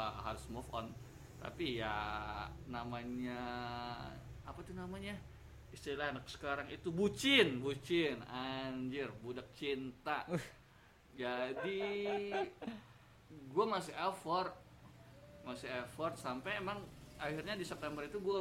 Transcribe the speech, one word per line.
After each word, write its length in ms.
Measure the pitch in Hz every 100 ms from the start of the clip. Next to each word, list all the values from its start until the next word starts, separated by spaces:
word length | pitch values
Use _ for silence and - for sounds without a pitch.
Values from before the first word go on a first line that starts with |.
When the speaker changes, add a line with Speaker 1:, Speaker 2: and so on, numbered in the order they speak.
| 110 104
Speaker 1:
harus 240 | 110 107 -
move 200 | 117 -
on. 220 | 113 113 107 - - - -
Tapi 440 | - - 160 117
ya, 160 | 110 107 107 107 107 107 101 - -
namanya, 720 | 123 120 120 120 123 123 123 123 123 120 120 120 120 135 131 - -
apa 160 | - 139
tuh 160 | 175 185
namanya? 400 | 180 190 202 196 - - - - -
Istilah 420 | - 143 139 147
anak 140 | 131 -
sekarang 400 | - 147 139 139
itu 220 | - 175
bucin, 680 | 165 202 202 269 277 175 123
bucin, 640 | 135 139 - 170 156 120 -
anjir, 840 | 127 131 131 135 131 127 139 127 113
budak 260 | 117 123 120
cinta. 720 | - 147 135 131 - - 143 -
Speaker 2:
Uh. 100 | 170 - - - - - - -
Speaker 1:
Jadi, 640 | - 123 123 127 135 190 196 202 403 403 415 403 392 370 - 233 220 - - - - -
gue 340 | 156 135 147
masih 300 | 226 196 165
effort, 580 | 147 180 - 160 175 - - - - - - - - - -
masih 300 | 127 123 123 127
effort 340 | 120 - 165
sampai 440 | - 135 127 185 208
emang 260 | 190 208 202 - - -
akhirnya 380 | 151 156 180
di 100 | 208
September 360 | 175 - 151 147
itu 160 | 147 208
gue 180 | 190 196